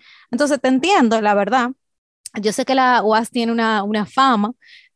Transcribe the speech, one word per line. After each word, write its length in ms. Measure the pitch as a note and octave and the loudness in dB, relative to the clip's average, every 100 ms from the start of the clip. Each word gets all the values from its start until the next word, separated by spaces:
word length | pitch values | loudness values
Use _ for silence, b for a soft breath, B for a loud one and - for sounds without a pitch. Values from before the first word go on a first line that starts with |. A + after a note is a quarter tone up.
| b b b | b b b
Entonces, 280 | A#3+ C#4+ C#4+ | -4 -2 0
te 60 | C4 | 0
entiendo, 520 | C4 D#4+ G4 A#3 A3+ | 0 2 2 2 2
la 120 | G#3 G3+ | 0 0
verdad. 360 | F#3+ B3+ - - _ _ _ _ - - | 0 -2 -2 -8 _ _ _ _ -16 -6
Yo 120 | G#3+ | -4
sé 100 | G#3 C4 | -4 -2
que 100 | C4+ | 2
la 260 | B3+ B3 | 2 2
uas 280 | G#3 A3 A#3 | 2 0 -2
tiene 200 | B3 A#3 | -4 -2
una, 320 | A#3 A3+ G#3+ | -2 0 -2
una 220 | G3+ G#3+ G3+ | -2 -4 -4
fama, 480 | - C4+ A3 G#3 - b b b | 0 2 2 -2 -6 b b b